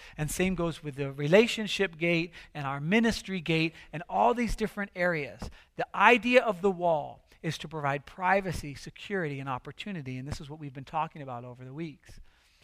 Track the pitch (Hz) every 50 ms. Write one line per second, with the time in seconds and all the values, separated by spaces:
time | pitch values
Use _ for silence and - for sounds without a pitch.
0 | - - - - 151 147 - - 185 190 185 170 175 170 151 - - 151 131 135
1 | 143 139 135 143 147 147 170 208 240 226 - 226 214 185 - - 196 185 165 151
2 | 165 170 175 165 170 180 - - - - - 151 143 135 139 143 147 160 202 233
3 | 226 226 208 - - - 190 185 151 170 165 160 165 165 - - - - - 151
4 | - - 185 190 214 240 240 240 240 202 - - 220 190 - 208 202 202 - 185
5 | 175 180 175 156 139 117 92 - - - - - - _ _ - 170 - - -
6 | 196 220 247 240 185 240 247 247 233 233 196 170 180 202 185 170 175 175 160 147
7 | 139 127 107 113 _ _ - _ - 165 147 - - 156 160 156 143 139 139 143
8 | - - - - 185 185 190 202 190 185 151 - - 147 135 - - 147 - -
9 | - - 202 190 170 147 143 135 135 139 131 127 - 147 139 - - 214 196 165
10 | 135 131 127 131 131 147 147 - 156 139 147 165 151 143 127 143 131 - - 156
11 | 156 160 - 160 139 131 123 120 120 123 120 123 127 127 131 151 170 160 135 -
12 | _ - - - - - _ _ _ _ _ _